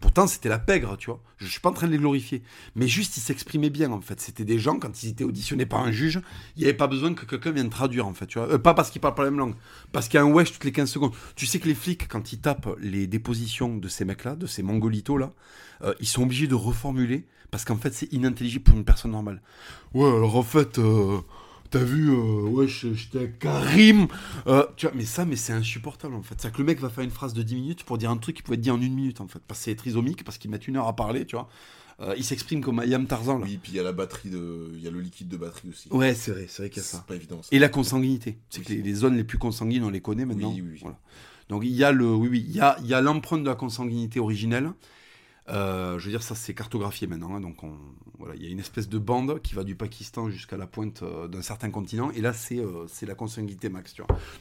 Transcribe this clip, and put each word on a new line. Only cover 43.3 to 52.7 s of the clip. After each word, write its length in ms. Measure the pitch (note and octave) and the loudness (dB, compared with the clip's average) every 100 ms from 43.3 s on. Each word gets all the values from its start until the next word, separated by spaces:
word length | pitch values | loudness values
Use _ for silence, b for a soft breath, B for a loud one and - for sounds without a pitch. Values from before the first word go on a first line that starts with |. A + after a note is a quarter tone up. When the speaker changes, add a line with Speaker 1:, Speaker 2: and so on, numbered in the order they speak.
| E3 | -2
Speaker 1:
de 60 | C#3 | -2
la 80 | B2 | -4
consanguinité 640 | C3 A2+ B2 A#2 A#2 B2 | -6 -6 -4 -4 -4 -2
originelle. 520 | A2 G#2+ A2+ A#2+ D3 F#3 B B B B B B - | -2 0 0 0 -2 -6 B B B B B B -8
Euh, 500 | G#2+ G2 F#2 F2+ F2+ | -4 -2 -2 -4 -6
je 60 | |
veux 80 | F#2+ | -6
dire, 100 | A2+ | -6
ça, 140 | A2+ A2 | -6 -10
c'est 180 | - | -10
cartographié 540 | G2 G#2+ A#2 G2+ - F#2 | -10 -8 -6 -6 -6 -8
maintenant, 260 | E2+ E2 | -8 -8
hein, 60 | G2+ | -10
donc 240 | F2+ D#2+ | -10 -12
on, 120 | D#2 D2+ C#2+ B1+ - - | -16 -16 -18 -20 -20 -18
voilà, 200 | E2 D#2 | -16 -14
il 80 | |
y 20 | E2 | -12
a 20 | |
une 120 | F#2 | -10
espèce 280 | G2 - F#2+ | -10 -8 -6
de 80 | G#2+ | -6
bande 460 | G#2 B2 C3 D#3 | -2 -2 -2 -4
qui 120 | - | -6
va 100 | G#2 | -6
du 100 | F#2+ | -8
Pakistan 560 | F#2+ G#2+ - G#2+ - A2+ | -8 -10 -12 -14 -8 -8
jusqu'à 260 | F#2 - F#2+ | -8 -10 -12
la 120 | F#2 | -12
pointe, 340 | - G#2+ - | -8 -10 -8
euh, 240 | F2+ E2 F2 | -12 -10 -10
d'un 160 | F#2 | -10
certain 260 | F2+ A2 A2 | -10 -8 -8
continent, 440 | G2+ F#2 A2 C3+ | -8 -6 -6 -6
et 80 | A#2 | -2
là, 120 | A2+ | -4
c'est, 280 | A#2 - A#2+ | -4 -8 -6
euh, 260 | A2 | -6